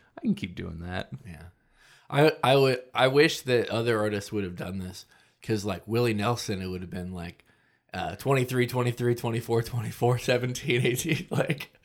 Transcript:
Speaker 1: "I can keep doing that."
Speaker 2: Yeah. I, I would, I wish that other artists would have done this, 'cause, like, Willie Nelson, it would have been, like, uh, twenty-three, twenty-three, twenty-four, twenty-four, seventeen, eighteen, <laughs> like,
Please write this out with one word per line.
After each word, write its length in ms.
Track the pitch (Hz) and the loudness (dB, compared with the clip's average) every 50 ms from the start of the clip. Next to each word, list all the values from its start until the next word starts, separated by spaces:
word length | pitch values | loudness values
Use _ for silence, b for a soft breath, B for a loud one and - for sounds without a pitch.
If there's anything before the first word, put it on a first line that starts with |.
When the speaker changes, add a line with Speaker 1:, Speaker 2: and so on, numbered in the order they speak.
| b b b - | b b b -4
Speaker 1:
"I 40 | |
can 140 | - 233 95 | -2 -2 -2
keep 200 | - - 90 87 | -2 -4 -8 -8
doing 240 | - 90 87 82 82 | -10 -10 -10 -10 -10
that." 280 | 85 90 90 98 - - 135 - - | -10 -8 -8 -8 -8 -8 -12 -14 -14
Speaker 2:
Yeah. 180 | 95 80 73 82 90 - b b b b b b b b b b b | -16 -16 -16 -18 -20 -20 b b b b b b b b b b b
I, 220 | 143 143 151 156 151 - - | 2 4 6 6 4 4 4
I 120 | 127 139 | 6 6
would, 260 | 139 135 131 127 - - - - | 8 6 6 4 2 -2 -4 0
I 140 | 110 127 135 | 2 4 6
wish 340 | 135 143 156 160 - - | 6 6 6 6 4 0
that 280 | - 127 123 117 104 - | -2 0 2 2 2 2
other 300 | - 117 117 120 113 107 | 0 0 2 2 2 2
artists 320 | 107 107 104 101 - - 110 | 2 0 -2 -2 -4 -4 -4
would 100 | 104 98 | -4 -4
have 120 | 90 90 85 | -4 -6 -8
done 220 | 87 95 95 95 | -8 -8 -8 -8
this, 260 | 92 92 95 - - b b b b b b b | -8 -10 -12 -14 -18 b b b b b b b
'cause, 220 | - - 110 104 98 | -6 -4 -2 -2 -2
like, 240 | 104 90 87 - 104 | -4 -6 -6 -4 -2
Willie 260 | 113 117 123 117 110 | 0 2 2 2 2
Nelson, 480 | 104 104 120 120 117 - - 101 92 | 0 0 0 0 -2 -2 -4 -4 -4
it 60 | 92 92 | -4 -6
would 140 | 92 90 | -6 -8
have 80 | 92 87 | -8 -8
been, 240 | 87 92 90 90 92 | -8 -8 -8 -8 -8
like, 320 | 87 85 87 - - _ _ _ _ _ _ _ _ _ _ - | -10 -10 -12 -14 -16 _ _ _ _ _ _ _ _ _ _ -8
uh, 220 | 92 90 80 98 - | -8 -6 -6 -8 -4
twenty-three, 500 | - 135 139 131 127 127 127 127 123 120 | 0 2 2 2 2 2 2 2 0 2
twenty-three, 480 | 127 127 120 123 120 - 120 120 120 | 0 0 0 0 0 0 0 0 0
twenty-four, 480 | 117 - 117 117 117 - - 117 117 117 | 0 0 -2 -2 -2 -2 0 0 0 0
twenty-four, 540 | - - 117 107 113 - - 120 120 123 117 | -2 -4 -6 -6 -6 -2 0 2 2 2 2
seventeen, 680 | - 131 123 123 123 123 123 - - - 120 120 123 | 2 0 0 0 0 -2 -4 -4 -2 0 0 2 2
eighteen, 420 | 120 123 - - 160 147 - - - | 0 0 0 0 -2 -2 -2 -2 -2
<laughs> 40 | |
like, 400 | 143 - 131 - - - - - _ _ | -2 -2 -2 -2 -4 -6 -10 -14 _ _